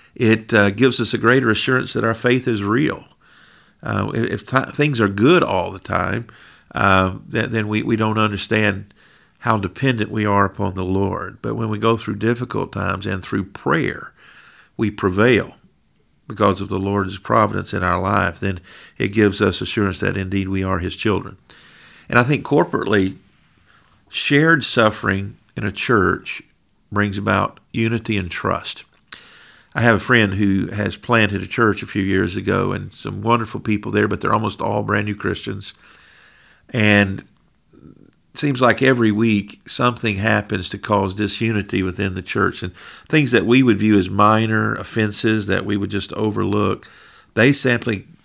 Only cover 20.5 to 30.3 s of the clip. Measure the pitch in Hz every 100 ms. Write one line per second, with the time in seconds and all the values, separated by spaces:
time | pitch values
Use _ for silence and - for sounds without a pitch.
20.5 | 95 95 92 87 - 110 95 - - _
21.5 | - - - - - - 120 117 147 -
22.5 | 147 170 - - 104 95 - _ _ _
23.5 | _ _ _ _ _ _ - - 143 160
24.5 | 160 - - 110 104 110 95 98 - _
25.5 | - 98 - - 113 90 90 - - -
26.5 | _ _ _ _ 101 104 98 104 98 98
27.5 | - _ 113 113 113 113 104 87 - 98
28.5 | - - - - _ _ - - - -
29.5 | - _ - 117 104 - 123 101